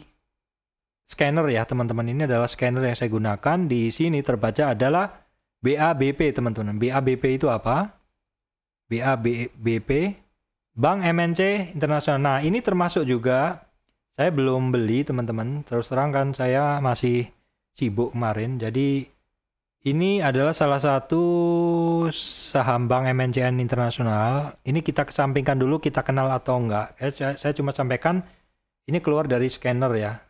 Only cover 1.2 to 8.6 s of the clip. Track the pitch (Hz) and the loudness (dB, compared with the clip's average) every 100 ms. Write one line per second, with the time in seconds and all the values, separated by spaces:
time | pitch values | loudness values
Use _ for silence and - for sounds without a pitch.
1.2 | 147 156 151 113 113 127 117 117 117 135 | 0 2 2 0 0 -2 -2 -2 -2 -2
2.2 | 151 120 120 - 123 127 127 117 120 110 | 0 0 0 -2 -2 0 0 -2 -2 0
3.2 | 107 101 143 175 165 123 113 - 165 147 | -2 -2 0 0 0 0 0 0 0 0
4.2 | 135 117 110 107 147 110 127 170 196 - | 0 0 0 0 0 2 2 2 -2 -8
5.2 | _ _ _ _ 123 147 156 151 135 139 | _ _ _ _ 0 2 2 2 0 2
6.2 | 156 127 120 110 104 104 120 135 131 127 | 0 0 -2 -2 -4 -2 0 2 2 2
7.2 | 135 131 147 110 113 135 208 - _ _ | 0 2 0 0 0 0 -2 -8 _ _
8.2 | _ _ _ _ | _ _ _ _